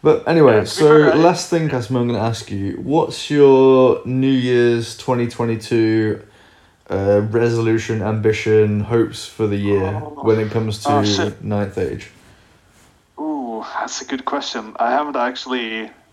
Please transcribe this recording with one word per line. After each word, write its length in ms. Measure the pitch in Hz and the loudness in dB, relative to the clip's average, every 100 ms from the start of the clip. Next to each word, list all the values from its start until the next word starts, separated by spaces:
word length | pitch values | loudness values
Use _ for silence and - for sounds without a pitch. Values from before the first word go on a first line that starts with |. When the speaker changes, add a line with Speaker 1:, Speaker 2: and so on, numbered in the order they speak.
Speaker 1:
But 240 | 156 151 - | 2 0 2
anyway, 280 | 165 143 | 4 6
Speaker 2:
Yeah, 40 | 107 | 4
to 40 | |
be 60 | 92 | 0
Speaker 1:
so 180 | - 151 | 2 6
Speaker 2:
fair, 240 | - - | 6 6
I 40 | 147 | 4
Speaker 1:
last 320 | 170 170 - | 2 2 -2
thing, 180 | 170 160 | -2 -2
Casimir, 320 | 135 113 127 | -4 -4 -2
I'm 80 | 120 | -2
gonna 100 | 117 | -2
ask 320 | 113 107 - | -4 -4 -8
you: 300 | 101 98 - | -6 -6 -6
What's 480 | - 156 - - - | -2 -2 -2 -6 -4
your 720 | 147 139 135 131 131 127 - | 6 8 8 8 6 4 2
New 220 | 120 127 131 | -2 -2 0
Year's 720 | 135 127 123 120 117 113 - | 0 2 2 2 0 -4 -10
twenty 320 | - 123 120 | -4 -2 -2
twenty-two, 920 | - 117 113 - 117 110 110 110 - - _ _ _ _ _ _ | -4 -4 -4 -2 0 2 2 0 -4 -10 _ _ _ _ _ _
uh, 300 | 95 98 101 107 | -4 2 2 2
resolution, 720 | 113 117 117 113 113 113 110 | 0 0 0 0 0 -2 -4
ambition, 760 | 104 110 107 107 - 107 107 104 | -2 -2 0 0 2 2 4 0
hopes 440 | 101 117 110 - | 0 0 0 -4
for 220 | - - 107 | -16 -6 -4
the 100 | 101 | -2
year 440 | 101 101 95 104 | 0 0 0 -6
Speaker 2:
Oh. 180 | - - | -10 -6
Speaker 1:
when 180 | 110 110 | 0 0
it 100 | 107 | 0
comes 320 | 113 110 101 | -4 -4 -4
to 120 | 143 | -2
Speaker 2:
Oh, 100 | 143 | 0
shit. 400 | 104 98 101 - | 0 -2 -4 -6
Speaker 1:
Ninth 340 | 104 104 101 - | -6 -4 -4 -4
Age? 320 | 90 - - _ _ _ _ _ _ _ _ _ _ - | -6 -6 -14 _ _ _ _ _ _ _ _ _ _ -12
Speaker 2:
Ooh, 440 | 311 302 247 226 - | -8 -6 -8 -10 -10
that's 260 | - - - | -8 -8 -10
a 40 | |
good 200 | - - | -10 -8
question. 500 | - - - 123 110 - | -6 -6 -6 -10 -12 -4
I 100 | 117 | -2
haven't 260 | 131 147 135 | -2 -2 -4
actually 760 | 123 127 - 127 113 113 107 _ _ | -4 -6 -6 -6 -6 -8 -12 _ _